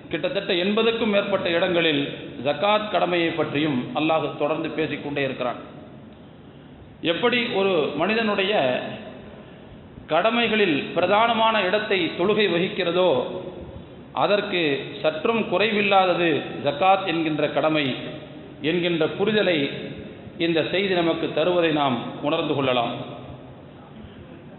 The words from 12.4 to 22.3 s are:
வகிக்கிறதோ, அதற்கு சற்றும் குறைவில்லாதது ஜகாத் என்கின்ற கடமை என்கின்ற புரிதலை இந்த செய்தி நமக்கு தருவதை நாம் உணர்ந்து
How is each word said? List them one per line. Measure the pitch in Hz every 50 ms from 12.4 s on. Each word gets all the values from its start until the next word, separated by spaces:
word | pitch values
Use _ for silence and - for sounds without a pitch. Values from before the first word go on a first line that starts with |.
| 214 185
வகிக்கிறதோ, | 170 170 180 185 - - 180 170 170 180 185 175 139 123 - - - - - - - - - - - - - - - - - -
அதற்கு | - - 139 170 208 202 196 - 175 180 165 147 139 135 - - - -
சற்றும் | - 156 156 - - 226 233 226
குறைவில்லாதது | 196 - 175 180 208 226 208 202 208 196 196 190 190 185 170 165 175 165 147 127 - - - - 117
ஜகாத் | 143 135 - 190 185 196 190 -
என்கின்ற | 185 160 165 160 156 151 151 151 139
கடமை | 123 139 147 156 156 151 143 131 123 - - - - - - - - - - - - -
என்கின்ற | - 151 170 180 170 175 170 160 160
புரிதலை | 151 - - 196 214 214 214 196 185 175 147 139 - - - - - - - - - - - - - - -
இந்த | 165 170 170 160 143 -
செய்தி | 175 180 202 190 185
நமக்கு | 175 165 165 160 - - 143 -
தருவதை | 147 156 185 175 175 170 165
நாம் | 151 151 143 135 123 117 110 - - -
உணர்ந்து | 151 143